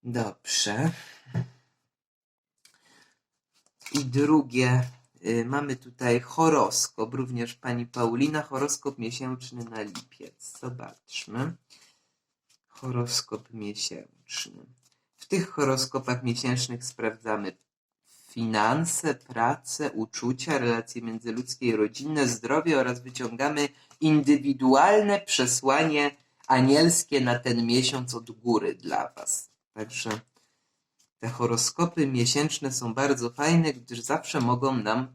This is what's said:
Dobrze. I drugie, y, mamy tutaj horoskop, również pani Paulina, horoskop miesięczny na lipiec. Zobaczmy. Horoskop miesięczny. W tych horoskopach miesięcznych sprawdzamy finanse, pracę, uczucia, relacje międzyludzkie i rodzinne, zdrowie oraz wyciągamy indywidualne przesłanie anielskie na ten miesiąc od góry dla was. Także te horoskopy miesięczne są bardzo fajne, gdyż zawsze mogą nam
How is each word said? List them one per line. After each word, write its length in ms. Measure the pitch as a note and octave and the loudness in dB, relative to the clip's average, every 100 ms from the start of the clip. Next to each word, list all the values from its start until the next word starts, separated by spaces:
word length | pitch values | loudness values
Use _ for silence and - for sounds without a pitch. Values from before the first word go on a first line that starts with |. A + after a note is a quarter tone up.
Dobrze. 880 | B2 A#2+ A2 - - - - G#2 D#3+ - - - - - - _ _ _ _ _ _ _ _ _ _ _ _ _ _ _ _ _ _ _ _ _ _ _ - | -6 -4 -4 -6 -4 -2 -2 0 -2 -2 -16 -20 -8 -6 -6 _ _ _ _ _ _ _ _ _ _ _ _ _ _ _ _ _ _ _ _ _ _ _ -6
I 140 | C#3+ C3+ | -6 -2
drugie, 800 | B2+ D3 D#3 C3 B2 B2+ B2+ B2 - _ _ G#2 | 0 4 4 4 2 4 4 2 -6 _ _ -2
y, 200 | A#2 A#2 | -2 0
mamy 300 | C#3 D3 B2+ | -2 -4 -8
tutaj 440 | B2+ A#2+ B2 A#2+ | -10 -4 0 0
horoskop, 960 | A#2+ - D#3+ C#3+ G2 - - - A2 | 0 2 4 4 2 0 -4 -4 -6
również 400 | C3 B2+ A#2+ A#2 | -4 -6 -6 -8
pani 320 | - C3 A#2+ A#2+ | -8 -6 -6 -6
Paulina, 560 | - A#2 A#2 C#3+ D3+ | -2 0 2 0 0
horoskop 560 | D3 C3+ C#3+ - C#3+ C#3 | -4 -4 -2 -2 -6 -6
miesięczny 640 | A#2 B2 C3 B2+ - B2 | -8 -8 -8 -10 -12 -14
na 180 | A#2 A2+ | -10 -8
lipiec. 760 | G#2 F#2+ - _ - _ - - | -10 -12 -18 _ -20 _ -20 -14
Zobaczmy. 960 | B2+ B2 - - _ - - A2 D3 E3+ _ - _ _ _ _ _ _ _ _ _ - | -12 -12 -14 -18 _ -12 -10 -6 -6 -6 _ -20 _ _ _ _ _ _ _ _ _ -14
Horoskop 760 | C3 B2 A#2+ - - G#2+ - | -6 -4 -2 -4 -4 -12 -12
miesięczny. 1120 | A2+ G#2 G#2 - F2+ - _ _ - - - - _ _ _ _ _ | -12 -10 -8 -8 -10 -16 _ _ -12 -12 -16 -20 _ _ _ _ _
W 100 | - | -4
tych 240 | G3 E3+ | -4 -2
horoskopach 760 | - C#3 C3 - C3+ C3 B2 | 0 0 2 -2 -4 -2 -4
miesięcznych 640 | B2 A#2+ B2+ B2 - A#2+ - | -2 -2 -2 -2 -4 -8 -10
sprawdzamy 720 | - A2+ A2 A2+ G#2+ G2 - _ _ _ _ _ _ _ | -4 -4 -4 -4 -4 -4 -10 _ _ _ _ _ _ _
finanse, 840 | - A2+ A2 G#2+ C#3+ E3+ - D#3+ C3 | -6 -2 2 2 2 0 -2 -2 -4
pracę, 760 | - A#2 A#2+ D3 - - D3 | -6 0 0 0 -6 -6 -6
uczucia, 680 | G#2+ A2+ - A#2+ B2+ - C#3+ | -4 -6 -4 -4 -4 -2 0
relacje 440 | A#2+ A#2 A2+ A#2+ | 2 0 -4 -10
międzyludzkie 680 | A2+ A2 A#2 A2+ B2 - B2 | -8 -8 -8 -8 -8 -4 0
i 80 | A2 | 2
rodzinne, 520 | G#2+ - C#3 D#3 C3 | 0 -2 -4 0 0
zdrowie 520 | A2+ A#2 D3 E3 C#3+ | 0 0 0 4 2
oraz 200 | B2 B2 | 2 -2
wyciągamy 720 | B2+ B2 B2+ A#2 C#3+ D3+ C#3+ _ _ _ | -8 -8 -6 -2 -2 0 -2 _ _ _
indywidualne 1200 | D#3 D3+ C#3 C#3+ C#3 B2+ B2+ C3+ F3 G#3+ G#3 G3+ | 4 4 6 4 4 2 6 8 8 8 6 2
przesłanie 920 | - - B2+ B2 C3 C#3 D#3+ D3 C#3+ C#3+ _ _ - | 0 0 2 2 2 4 2 2 0 -2 _ _ 2
anielskie 760 | B2+ C3 C#3+ E3+ E3+ - C#3 | 4 6 8 6 4 2 0
na 180 | B2 A#2+ | 2 0
ten 260 | C3 A#2 A#2 | 0 0 2
miesiąc 500 | A#2+ B2+ C3+ B2 A#2+ | 2 2 -2 -6 -8
od 160 | A2+ | -10
góry 440 | A2+ A#2+ A2 - - | -8 2 2 2 -6
dla 380 | E2+ C#2+ - - | -4 -4 -4 -8
was. 340 | - - - _ _ | -6 -6 -8 _ _
Także 480 | G#2+ A2 - A#2 A2 - _ _ _ _ _ _ _ _ _ | -12 -10 -8 -6 -6 -8 _ _ _ _ _ _ _ _ _
te 80 | A#2+ | -10
horoskopy 800 | B2 A#2+ A#2 - - E3+ E3+ C#3 | -4 -2 0 -2 -2 -2 0 0
miesięczne 640 | B2+ A#2+ C#3+ D3+ - C#3 | 2 0 0 -2 -2 -6
są 220 | B2+ A#2 | -6 -6
bardzo 360 | A2 C#3 B2+ A#2 | -2 0 0 -2
fajne, 440 | - D3 E3+ D#3+ | -2 2 4 4
gdyż 280 | B2+ A#2 A#2 | -2 -10 -12
zawsze 400 | - D3+ - D3+ | -4 -4 -2 -2
mogą 360 | A#2+ B2 C3+ B2+ | 0 0 0 0
nam 300 | G#2+ A#2 C3 | 0 -2 -2